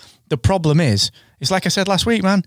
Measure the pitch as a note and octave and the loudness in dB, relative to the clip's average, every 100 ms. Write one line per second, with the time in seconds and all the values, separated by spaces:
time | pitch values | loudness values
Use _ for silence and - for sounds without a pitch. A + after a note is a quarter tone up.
0 | - _ - - - F#3+ D#3+ D3+ D3+ G#2 | -20 _ -8 -4 0 0 2 2 2 0
1 | - - _ - C3+ F#3+ F3 G3 F#3+ F#3 | -2 -8 _ -10 -4 -2 -2 -2 -2 0
2 | A3+ A3+ F#3+ G3 | 0 0 2 0